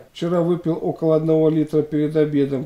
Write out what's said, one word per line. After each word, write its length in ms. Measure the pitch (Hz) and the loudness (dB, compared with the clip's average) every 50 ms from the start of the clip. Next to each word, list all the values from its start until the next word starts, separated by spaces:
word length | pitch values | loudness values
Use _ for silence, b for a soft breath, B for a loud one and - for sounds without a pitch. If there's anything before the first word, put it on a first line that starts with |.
| - - - | -8 -14 -12
Вчера 260 | - 170 175 180 175 | -6 -4 -2 0 0
выпил 400 | 165 170 175 160 - 165 160 - | 0 0 0 -2 -2 -4 -4 -2
около 360 | - 175 147 - 165 160 160 156 | -4 -6 -4 -2 0 2 2 2
одного 320 | 160 165 160 156 156 156 | 2 2 2 2 4 2
литра 320 | 156 156 151 151 - 156 | 2 2 0 0 0 -2
перед 340 | 147 - 156 147 151 147 156 | -2 0 0 -2 -2 0 0
обедом. 500 | 156 151 147 147 143 139 135 139 131 - | 0 0 2 2 0 0 0 -2 -4 -6